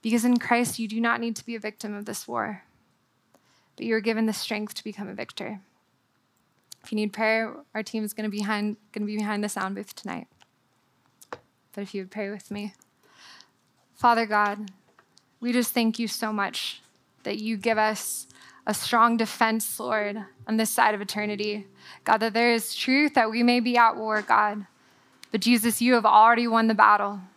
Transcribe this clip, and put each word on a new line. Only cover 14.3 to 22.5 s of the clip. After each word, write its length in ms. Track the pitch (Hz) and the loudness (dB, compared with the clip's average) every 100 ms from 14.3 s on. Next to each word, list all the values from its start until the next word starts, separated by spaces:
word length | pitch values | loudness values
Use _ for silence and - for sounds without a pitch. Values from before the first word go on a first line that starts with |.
| 208 208 208 208 - _ _ _ _ _ _ | 0 0 -2 -10 -16 _ _ _ _ _ _
we 140 | 240 | -2
just 220 | 247 233 | 0 0
thank 240 | - 226 220 | 0 0 0
you 100 | 226 | -4
so 240 | - 220 | -4 -4
much 480 | 214 196 - - - _ _ _ _ | -2 -4 -4 -8 -10 _ _ _ _
that 120 | - 208 | -8 -6
you 220 | 214 220 | -4 -2
give 180 | 208 220 | 0 2
us 500 | 214 208 - - - - - - - | 2 0 -6 -10 -12 -20 -20 -12 -6
a 60 | |
strong 420 | 214 - 233 233 233 | -4 2 4 6 4
defense, 640 | 220 - 226 220 - - | 0 2 2 2 -2 -6
Lord, 460 | 233 220 208 208 202 _ - | -2 -2 -2 -6 -12 _ -4
on 80 | 220 | 0
this 140 | 220 | 0
side 220 | - 240 | 4 4
of 80 | 208 | 4
eternity. 680 | 202 214 208 208 208 208 196 _ - - | -4 -6 -4 -4 -4 -6 -10 _ -20 -12
God, 160 | - 220 | 0 2
that 160 | 226 | 2
there 180 | 214 240 | 2 2